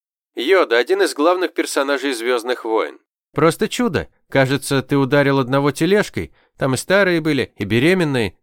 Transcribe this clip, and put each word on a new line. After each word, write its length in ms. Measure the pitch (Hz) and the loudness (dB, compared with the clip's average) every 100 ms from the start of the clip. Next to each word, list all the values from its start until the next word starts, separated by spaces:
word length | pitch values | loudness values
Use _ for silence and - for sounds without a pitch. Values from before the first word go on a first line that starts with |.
| _ _ _ - | _ _ _ -6
Йода – 420 | 127 190 127 117 | 2 2 4 2
один 240 | 123 196 | 2 2
из 140 | 180 - | 0 2
главных 380 | 156 180 165 - | 2 2 0 -4
персонажей 580 | 151 151 139 139 139 | -4 -2 -2 -2 -2
"Звездных 520 | 120 117 123 117 123 113 | -4 -2 -2 -2 -4 -2
войн". 340 | 110 76 - _ _ _ | -2 -2 -8 _ _ _
"Просто 360 | - 160 - 214 | 0 0 0 -4
чудо. 400 | - 240 127 76 _ _ | -2 -2 -2 -6 _ _
Кажется, 520 | 135 127 139 - 139 | 0 0 -2 -2 -4
ты 160 | 127 143 | 0 0
ударил 420 | 135 143 139 139 | 2 2 2 0
одного 320 | 123 139 143 | 0 -2 -2
тележкой. 600 | 143 165 208 - - 82 _ _ _ | -2 0 0 -2 -8 -12 _ _ _
Там 160 | 139 | -2
и 40 | 123 | -2
старые 440 | - 190 190 170 | 0 2 2 0
были, 320 | 156 139 - - | 0 -2 -4 -6
и 80 | |
беременные. 720 | 101 113 151 185 156 131 101 - | -2 2 2 2 0 -2 -4 -6